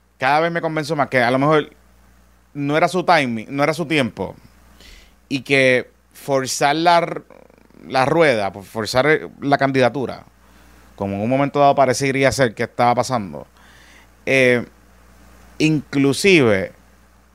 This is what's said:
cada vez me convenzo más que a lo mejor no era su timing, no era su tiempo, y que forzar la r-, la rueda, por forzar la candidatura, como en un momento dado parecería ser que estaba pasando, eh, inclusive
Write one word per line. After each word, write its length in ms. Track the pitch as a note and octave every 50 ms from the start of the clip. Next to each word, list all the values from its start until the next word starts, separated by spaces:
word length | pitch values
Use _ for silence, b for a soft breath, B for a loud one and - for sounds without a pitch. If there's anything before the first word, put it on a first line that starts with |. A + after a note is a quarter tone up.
| _ _ _ -
cada 200 | C3 C3 C#3+ D#3
vez 100 | E3 E3+
me 100 | E3+ E3+
convenzo 340 | D#3+ E3 D#3 D#3 D3+ C3+ E3
más 120 | D3 C3+ -
que 120 | - B2+
a 100 | A#2+ A#2
lo 80 | B2+ C3
mejor 300 | C#3 D3+ D#3 D3+ - - - _ _ _ _ _ _ _ _ _ _ _ _ _ _ _ -
no 240 | C#3+ C#3+ C#3+ D3
era 100 | D#3+ E3+
su 160 | E3+ - F#3 D#3+
timing, 440 | F#3 F3 D#3 C#3 B2 A#2 A2+ G#2 -
no 140 | C#3 C#3 C#3+
era 100 | D#3 D#3
su 120 | D3 E3+
tiempo, 500 | B2+ D#3+ D3+ B2+ G#2+ - - F#2 - - - - - b b b b b b b b b b b b b b _
y 140 | - C3+ C#3
que 480 | A#2+ - C#3 C3+ C3 C3 B2+ B2 - - _ _ _ _ _
forzar 640 | - - - C#3 C3 C3 A#2+ - - D3+ C#3+ C#3+
la 220 | D#3+ E3 F3 E3+ E3+
r-, 240 | E3 D#3 E3 - - _ - - - _ - _ _ _ _ - -
la 180 | D#2+ A2+ C3 C3
rueda, 480 | C#3 D#3+ E3+ E3 D3 A#2+ G#2+ G2+ G2 F#2+
por 100 | G2+ F#2+
forzar 680 | F#2 - A2 G#2+ - - B2+ C3 D3+ D#3 - E2 E2+ - -
la 160 | - C#3+ C#3
candidatura, 640 | C3+ C#3 C3+ C3+ C3+ B2+ A#2+ A2+ C#3+ A#2+ G2+ F#2 F2 - - _ _ b b b b b b b b b b b
como 200 | - G2 G2 G2
en 60 | G2
un 80 | G#2 A#2
momento 300 | C3 C3+ C#3 C#3 - C#3+
dado 140 | C#3+ C#3 C3+
parecería 560 | C#3 C3+ B2+ A#2+ - C#3 C3+ C3 C3+ C3+ C3
ser 220 | A2 C3 C3+ A#2 G#2
que 100 | - A#2
estaba 300 | - - - A#2+ A#2+ A#2+
pasando, 520 | B2 A#2+ - C3 A#2 G2+ F2 C#2+ C#2 B1+ _ _ b b b b b b b b b b b _ _ -
eh, 400 | - C3+ C3+ B2+ B2 B2 A#2+ - - _ _ _ _ _ _ _ _ - _ - - - - - - -
inclusive 1120 | - D3+ D#3 D#3 C#3+ - - - C#3+ C3+ C#3 C3 - - G3+ F#3 D#3+ C3 A2+ G2+ F#2+ F#2 - - _ _ _ _ _ _ _ _ _ _ _